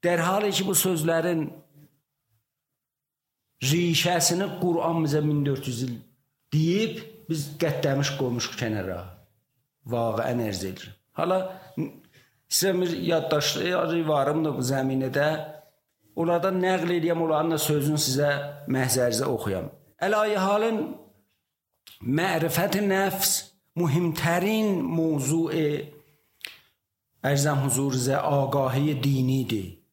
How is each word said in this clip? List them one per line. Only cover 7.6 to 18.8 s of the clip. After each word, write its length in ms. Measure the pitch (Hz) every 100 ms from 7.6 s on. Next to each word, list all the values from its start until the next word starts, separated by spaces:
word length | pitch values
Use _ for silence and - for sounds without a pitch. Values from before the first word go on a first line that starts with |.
| 165 - 151 139 139 -
qoymuşuq 420 | 131 120 - -
kənara. 400 | 117 107 92 87 90 - _ _ _ _ _ _ -
Vaqəən 560 | 117 117 110 117 123 110
ərz 160 | 95 95
edir. 220 | 92 - - _ -
Hala 220 | 180 185 185 - - - 143 - - - _ _ _
sizə 220 | - 190 180
bir 160 | 180 165 170
yaddaşları 960 | 165 156 151 143 - 180 180 165 170 156
varım 340 | 151 143 156
da 80 | 156
bu 120 | 131 123
zəminədə. 600 | 135 131 131 131 139 147 156 156 - - _ _ _ _ -
Onlardan 380 | 165 170 190 185
nəql 300 | 185 185 170 175
eləyəm, 240 | 165 170
onların 300 | 165 151 165
da 60 | 160
sözünü 380 | - 151 143 151
sizə 280 | 131 131 147 143 143 - -
məhzərizə 640 | 131